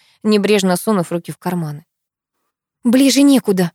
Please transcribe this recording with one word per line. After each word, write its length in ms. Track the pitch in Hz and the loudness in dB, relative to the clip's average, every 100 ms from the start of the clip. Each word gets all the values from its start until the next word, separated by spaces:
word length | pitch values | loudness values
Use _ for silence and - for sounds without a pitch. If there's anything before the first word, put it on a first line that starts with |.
| _ _ | _ _
небрежно 540 | 214 214 196 208 190 180 | -2 0 0 0 0 -2
сунув 340 | - 208 165 | -2 -2 -2
руки 200 | 170 - | -6 -10
в 60 | 156 | -12
карманы. 480 | 180 175 156 147 - _ _ _ _ _ _ _ _ _ | -8 -6 -8 -12 -20 _ _ _ _ _ _ _ _ _
«Ближе 400 | 247 254 269 247 | 0 2 2 4
некуда!» 480 | 285 269 - 185 175 | 4 4 2 -2 -2